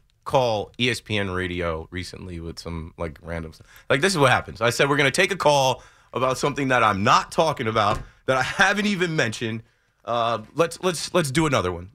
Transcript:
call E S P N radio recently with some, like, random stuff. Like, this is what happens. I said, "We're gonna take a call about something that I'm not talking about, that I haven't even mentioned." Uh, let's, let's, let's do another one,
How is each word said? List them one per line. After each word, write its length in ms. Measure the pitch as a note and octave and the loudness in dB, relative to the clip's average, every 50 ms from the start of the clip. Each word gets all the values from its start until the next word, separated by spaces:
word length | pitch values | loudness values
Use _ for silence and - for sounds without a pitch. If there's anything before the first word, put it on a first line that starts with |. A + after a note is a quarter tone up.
| _ _ _ _ _ | _ _ _ _ _
call 480 | - - C#3 B2+ A#2+ A2 G#2 F#2 - - - | 0 0 2 2 2 0 -2 -4 -6 -4 -2
E 80 | A#2+ B2 | -2 0
S 100 | A#2 - | 0 -2
P 180 | - - G#2+ G#2 | -4 -4 -2 -2
N 120 | G2+ F#2+ | -2 -2
radio 560 | F2+ F2+ F2+ F2+ F2 F2 E2+ E2+ D#2+ D#2+ D#2+ - | -4 -4 -4 -4 -4 -4 -4 -4 -4 -6 -8 -10
recently 500 | - F2+ F2 - - - - F#2 F2 E2 | -12 -12 -12 -12 -14 -16 -14 -14 -12 -12
with 180 | E2 E2 D#2+ - | -12 -12 -12 -12
some, 360 | - E2+ E2+ E2 D#2+ E2+ - | -10 -10 -8 -8 -10 -12 -10
like, 220 | - E2+ E2 D2 - - | -10 -10 -10 -10 -12 -12
random 300 | E2 E2+ E2 D#2+ D#2 D2+ | -10 -10 -10 -10 -12 -16
stuff. 140 | - - - - - - _ | -20 -20 -20 -20 -20 -2 _
Like, 100 | C3 C3+ | 0 2
this 120 | D3+ G3 G3 | 2 0 2
is 60 | D#3 | 4
what 120 | C#3 B2+ | 4 6
happens. 300 | A#2+ G2+ - - - - | 6 4 2 -4 -6 -2
I 100 | A2+ A#2+ | 0 0
said, 180 | A#2 - D3+ C#3 | 2 2 2 2
"We're 80 | C#3+ | 4
gonna 140 | C#3 D3 C3+ | 2 2 2
take 220 | B2+ - F#3+ F#3 G3 | 4 2 2 2 0
a 40 | |
call 460 | F3 - D3+ D3 C#3 C3 C3 B2 - - - _ _ _ _ - | 2 2 4 4 4 4 2 0 -2 -6 -16 _ _ _ _ -4
about 240 | A#2+ B2+ C3 C3 - | -2 0 0 0 0
something 300 | - D3 C3 - C#3 C3 | -2 -2 -2 -2 0 2
that 140 | C3 B2 A#2 | 2 4 4
I'm 200 | G#2+ G#2 F#2+ G2+ | 4 2 2 4
not 260 | B2 D3+ F#3 F#3 - - | 4 4 4 2 0 0
talking 340 | - E3 D#3 C#3+ - B2 | 0 0 0 0 -2 -4
about, 320 | A2 A2 A2+ G#2 G2+ - - - - - _ _ | -2 0 2 2 2 0 -2 -6 -12 -18 _ _
that 100 | - C3 | -2 0
I 60 | B2+ C3 | 0 0
haven't 440 | - - - G3 F#3+ G3+ G#3 G3+ | -2 0 2 2 2 2 2 0
even 300 | G#3 G#3 E3+ F3+ F3 D#3+ | -2 0 0 -2 -2 0
mentioned." 460 | D#3 C3 A2+ G#2+ - A#2+ A2 A2 A2+ - _ _ _ _ _ _ _ _ | 0 -2 -2 -2 -6 -6 -6 -6 -8 -12 _ _ _ _ _ _ _ _
Uh, 380 | - A#2 A#2+ A2+ A#2 A#2 A2 G#2+ - - | -4 -2 -2 0 -2 -2 -4 -6 -8 -2
let's, 280 | C#3 E3 E3 - - - | 0 0 0 0 -4 -4
let's, 300 | F#3 F3 - - - - | -4 -2 -2 -8 -2 0
let's 180 | F3+ D#3+ C#3 | 0 0 2
do 160 | B2+ E3 D#3+ | 0 0 2
another 240 | D3+ C3+ A2+ F2+ F2+ | 2 2 2 0 0
one, 200 | F2+ E2 F2+ F#2+ - | -4 -6 -10 -14 -18